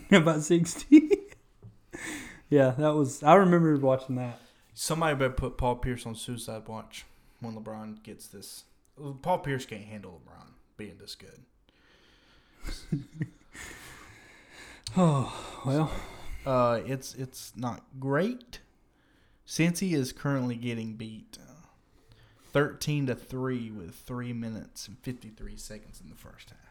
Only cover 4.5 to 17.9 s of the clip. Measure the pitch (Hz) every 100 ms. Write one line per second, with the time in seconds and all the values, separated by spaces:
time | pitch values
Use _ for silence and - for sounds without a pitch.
4.5 | _ _ - - 160 165 139 135 127 131
5.5 | - 127 123 127 123 117 110 - 120 -
6.5 | 110 110 110 - - - - _ _ 117
7.5 | 110 107 107 110 107 - 92 - 101 98
8.5 | - - _ _ - 147 135 - 180 143
9.5 | 135 - 107 101 107 98 82 62 - -
10.5 | - _ _ 104 87 101 - 82 - 135
11.5 | _ _ _ _ _ _ _ _ _ _
12.5 | _ - - - 147 127 160 160 - _
13.5 | - - - - - - - - - -
14.5 | - - - - - 175 143 120 - -
15.5 | - 135 139 156 - - - - - 143
16.5 | 127 120 117 90 135 - 120 131 - -
17.5 | - 123 110 -